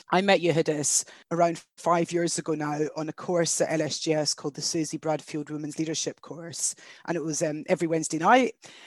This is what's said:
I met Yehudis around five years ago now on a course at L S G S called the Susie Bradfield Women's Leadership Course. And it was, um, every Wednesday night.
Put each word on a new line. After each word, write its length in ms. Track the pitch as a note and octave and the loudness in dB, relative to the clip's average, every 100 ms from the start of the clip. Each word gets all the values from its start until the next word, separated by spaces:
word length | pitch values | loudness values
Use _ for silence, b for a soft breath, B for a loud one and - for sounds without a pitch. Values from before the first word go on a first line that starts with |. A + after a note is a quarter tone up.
| - | -2
I 80 | F3+ | 2
met 200 | G3+ F#3 | 4 4
Yehudis 640 | E3+ D#3 E3 D3+ C#3+ - - B - | 4 2 2 0 0 0 -2 B -4
around 280 | E3+ E3+ E3 - - | 2 2 2 -10 -4
five 360 | - F3 E3+ | 2 2 2
years 260 | E3+ E3+ - | 0 -2 -2
ago 160 | E3 | -2
now 280 | D3+ D3+ D3 D#3 D#3+ | -2 -2 -2 -2 -4
on 120 | D#3 | -8
a 40 | |
course 480 | - - F3 E3 - | -8 -2 0 2 0
at 120 | - | 0
L 100 | D#3+ | 0
S 160 | D3+ - | -2 -2
G 160 | E3 | 0
S 180 | D#3 D3 | 0 0
called 220 | - D3+ | -4 -6
the 80 | C#3 | -6
Susie 340 | - E3+ D3+ D3+ | -4 -2 -4 -4
Bradfield 540 | D#3 D3+ - D#3 C#3+ | -4 -4 -4 -8 -6
Women's 260 | D3+ D3+ D3+ | -8 -8 -6
Leadership 440 | D#3+ D3+ - - | -4 -4 -6 -8
Course. 560 | - C#3+ E3+ - - - B B - | -12 -14 -12 -6 -6 -6 B B -6
And 80 | E3+ | -4
it 80 | |
was, 180 | D#3+ D3 | -4 -2
um, 220 | D#3+ D3+ - | -2 -2 0
every 200 | D3+ E3 | 0 2
Wednesday 300 | E3 D#3 D#3 | 0 -2 0
night. 360 | F#3 B3+ B3 - B B | 6 6 6 -2 B B